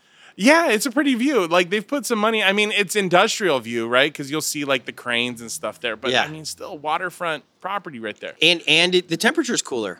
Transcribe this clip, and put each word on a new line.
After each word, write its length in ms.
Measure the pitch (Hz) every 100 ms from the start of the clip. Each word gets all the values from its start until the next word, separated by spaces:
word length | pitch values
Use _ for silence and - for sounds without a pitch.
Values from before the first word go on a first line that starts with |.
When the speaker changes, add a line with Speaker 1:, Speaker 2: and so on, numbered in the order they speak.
| _ _ - -
Speaker 1:
Yeah, 320 | 220 330 330
it's 160 | 214 277
a 60 |
pretty 220 | 254 285 240
view. 300 | 269 254 170
Like, 220 | 175 180
they've 160 | 208 -
put 200 | 285 208
some 120 | 220
money. 240 | 214 220
I 100 | 190
mean, 180 | 202 208
it's 240 | 202 202 208
industrial 640 | 190 175 220 - 190 135
view, 260 | 113 117 117
right? 240 | 123 151
'Cause 180 | 147 135
you'll 100 | 151
see, 220 | - 151 139
like, 200 | 135 135
the 80 |
cranes 480 | 131 123 120 120 117
and 100 | 113
stuff 300 | - 107 -
there. 140 | 120 107
But, 140 | 127
Speaker 2:
Yeah. 120 | 123
Speaker 1:
I 60 | 147
mean, 160 | 156 151
still 320 | - - 165
waterfront 640 | 151 170 180 - 175 147 - _
property 400 | 185 202 180 127
right 180 | 110 104
there. 160 | 95 -
Speaker 2:
And, 200 | 160 170 143
and 300 | 156 180 180
it, 120 | 180
the 80 | 165
temperature's 440 | 226 339 247 165
cooler. 380 | - 123 101